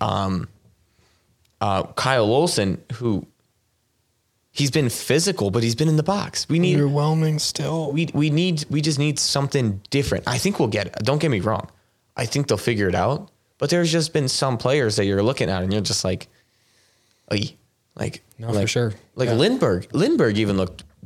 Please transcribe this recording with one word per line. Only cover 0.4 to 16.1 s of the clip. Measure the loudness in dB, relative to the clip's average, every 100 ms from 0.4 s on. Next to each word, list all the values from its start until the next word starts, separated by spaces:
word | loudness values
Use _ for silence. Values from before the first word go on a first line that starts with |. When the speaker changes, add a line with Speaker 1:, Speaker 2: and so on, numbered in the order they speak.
| -6 _ _ _ _ _ _ _ _ _ _ -6
Speaker 1:
uh, | -2 -2 -4
Kyle | -4 0 2
Olsen, | 4 4 2 2 0 -2 -8
who | -6 -2 -2 -4 _ _ _ _ _ _ _ _ _ _ _ _ -4
he's | 0
been | 2 0
physical, | -2 0 2 2 0 0
but | 0
he's | 0 0
been | 2
in | 2
the |
box. | 2 -2 -4 -6 -2
We | 0
need | 2 2
Speaker 2:
Underwhelming | 2 2 2 2 0 0
still. | -4 -4 -4 -4 -2
Speaker 1:
we, | -2 -2
we | 0 2
need, | 2 2 -2 -2
we | -2
just | 0 0
need | 0 0
something | -2 0 0 0 0 -2 -2
different. | -2 0 -2 -2
I | -2
think | 0 0
we'll | 0
get | 0 -4
it. | -4
Don't | 0 0
get | 2
me | 0
wrong. | 0 -2 -6 _ _ _ _ -8
I | -4
think | -2 0
they'll | 0
figure | 0 0 2
it |
out. | 2 0 -2 -8 _ _ -6
But | 0
there's | 2 2
just | 0 0
been | 0 -2
some | 0 0 0
players | 2 2 2 2
that |
you're | 2 2
looking | 2 0 0
at | 0
and | 0
you're | -2
just | 0 -2
like, | -2